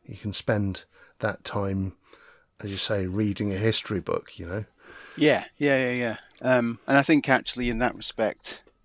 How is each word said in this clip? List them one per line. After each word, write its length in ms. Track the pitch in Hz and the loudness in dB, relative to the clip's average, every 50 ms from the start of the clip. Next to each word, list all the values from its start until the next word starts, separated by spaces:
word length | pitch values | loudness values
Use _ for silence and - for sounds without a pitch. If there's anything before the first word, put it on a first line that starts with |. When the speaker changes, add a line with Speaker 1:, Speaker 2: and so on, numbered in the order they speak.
| _ | _
Speaker 1:
You 120 | - 110 - | -16 -14 -8
can 160 | - 107 95 | -6 -6 -4
spend 500 | - - - 113 104 101 98 92 - - _ _ - - - _ - | -2 0 0 2 2 2 0 -2 -4 -10 _ _ -20 -20 -20 _ -6
that 260 | - 107 95 - - | -4 -4 -4 -6 -8
time, 480 | - - 104 101 98 98 95 95 95 92 _ _ _ - - - - - _ _ _ _ - | -6 -4 -4 -2 -2 -2 -2 -2 -4 -6 _ _ _ -20 -20 -20 -20 -20 _ _ _ _ -12
as 120 | - 101 | -10 -8
you 60 | 98 98 | -4 -4
say, 280 | - - 110 101 95 | -2 -2 0 -2 -2
reading 480 | 92 92 104 110 104 98 - 107 104 98 | -2 0 0 0 0 0 0 -2 -2 0
a 40 | 95 | 0
history 440 | 107 113 110 - - - 110 92 | 2 2 2 0 -2 -2 -4 -4
book, 360 | - - - - - - - - | -2 -2 -4 -4 -4 -8 -12 -14
you 100 | 87 85 | -10 -8
know? 180 | 90 107 104 - _ _ - - - - - - - | -6 -8 -8 -10 _ _ -20 -20 -20 -20 -20 -16 -4
Speaker 2:
Yeah, 300 | - 143 151 127 120 113 - - - | 2 4 4 4 2 0 -6 -6 -2
yeah, 340 | 143 143 139 131 131 123 | 0 2 2 2 2 0
yeah, 0 | |
yeah. 260 | 123 123 123 117 107 - - - - - | -2 -2 -2 -4 -4 -6 -12 -20 -16 -4
Um, 380 | - 127 127 123 120 117 117 - - - | 0 2 2 4 2 0 -4 -6 -2 2
and 100 | 135 139 | 4 4
I 60 | 139 | 6
think 260 | - 160 147 - - | 6 4 4 6 4
actually 400 | 135 - - - - 123 123 120 | 4 2 2 -2 -6 -4 -2 -2
in 100 | 120 120 | 0 0
that 160 | 127 120 - | 0 0 -2
respect, 680 | - - - - - 113 101 - - - - - - - _ _ _ | -4 -6 -6 -2 0 0 0 -2 -4 -10 -14 -16 -16 -18 _ _ _